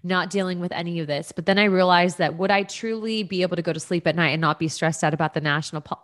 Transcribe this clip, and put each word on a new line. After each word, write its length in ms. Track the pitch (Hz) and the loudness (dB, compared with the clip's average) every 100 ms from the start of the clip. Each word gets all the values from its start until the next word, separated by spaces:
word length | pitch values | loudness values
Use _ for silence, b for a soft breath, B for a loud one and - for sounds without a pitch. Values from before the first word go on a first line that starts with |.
not 280 | 175 185 180 | -4 -2 0
dealing 280 | 196 185 175 | -2 -2 -4
with 120 | 175 | -4
any 280 | - 170 170 | -6 -4 -4
of 60 | 147 | -2
this. 260 | 143 - | -4 -6
But 140 | - 170 | -2 2
then 140 | 196 | 4
I 60 | 208 | 4
realized 520 | 185 180 175 180 - | 6 6 6 4 2
that 200 | 156 165 | -2 0
would 120 | 190 | 2
I 140 | 202 | 2
truly 580 | 196 - 226 220 220 220 | 0 -6 -6 -4 -4 -4
be 220 | 185 185 | -2 -2
able 120 | 180 170 | 0 0
to 60 | |
go 100 | 165 | -2
to 80 | 160 | -4
sleep 280 | - 175 165 | -4 -2 0
at 80 | 165 | 2
night 140 | 160 | 2
and 120 | 160 | 2
not 160 | 160 151 | 0 0
be 100 | 160 | -2
stressed 360 | - 160 156 | 0 -2 0
out 100 | 156 | 0
about 220 | 156 156 160 | 0 -2 0
the 60 | |
national 400 | 151 147 151 151 | 0 -2 -4 -8
po-, 180 | - - | -10 -4